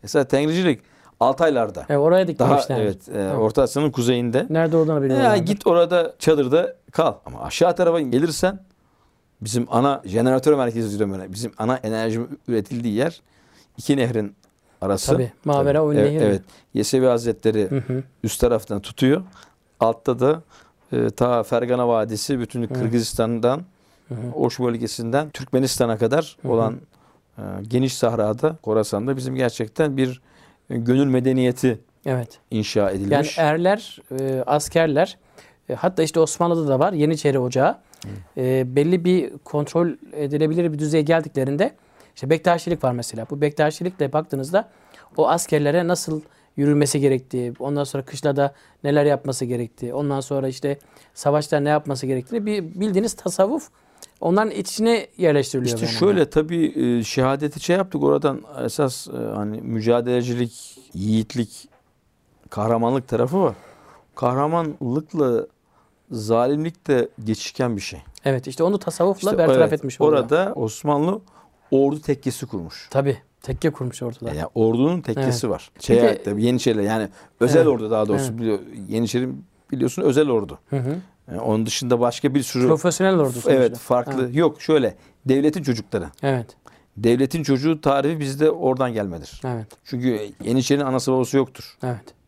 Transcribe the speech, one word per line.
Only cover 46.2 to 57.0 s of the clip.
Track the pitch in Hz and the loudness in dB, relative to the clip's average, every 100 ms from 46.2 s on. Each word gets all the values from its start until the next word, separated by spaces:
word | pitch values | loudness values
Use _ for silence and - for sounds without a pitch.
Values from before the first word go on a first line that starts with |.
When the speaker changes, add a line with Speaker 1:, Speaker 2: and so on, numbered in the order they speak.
| - _ _ - | -8 _ _ 0
Speaker 2:
yürülmesi | 143 147 143 147 | 2 4 2 2
gerektiği, | 139 131 127 127 120 123 | 2 0 -2 -6 -6 -6
ondan | 131 143 | -6 -4
sonra | 139 139 | -4 -6
kışlada | 131 139 151 139 139 - _ _ | -10 -4 -2 0 0 -2 _ _
neler | 143 147 | 0 2
yapması | 143 139 139 127 | 4 2 -2 -6
gerektiği, | 123 123 117 _ 120 | -4 -4 -6 _ -8
ondan | 131 147 139 | -4 -4 -4
sonra | 131 139 131 | -4 -4 -4
işte | 131 143 139 _ - _ | -4 -4 -6 _ -20 _
savaşta | - 147 151 147 151 | -4 0 0 0 0
ne | 143 | 2
yapması | 151 147 131 131 | 0 0 -6 -2
gerektiğini | 131 127 233 208 | -4 -4 -6 -2
bir | 208 165 180 | -4 -6 -6
bildiğiniz | 214 190 220 | -2 0 -2
tasavvuf | - 185 - 196 294 - _ _ _ - _ | -4 -6 0 0 0 -8 _ _ _ -20 _
onların | 165 190 220 | 0 2 0
içine | - 185 - 226 233 - - | -4 -8 -2 0 0 -2 0
yerleştiriliyor | 175 143 131 135 123 | 2 4 2 -2 -2
Speaker 1:
İşte | 117 117 | -2 -4
Speaker 2:
yani. | 113 | 2
Speaker 1:
şöyle | 190 196 143 | 2 4 2
tabii, | 156 156 170 151 147 | 2 0 0 0 0
e, | 123 120 | 0 0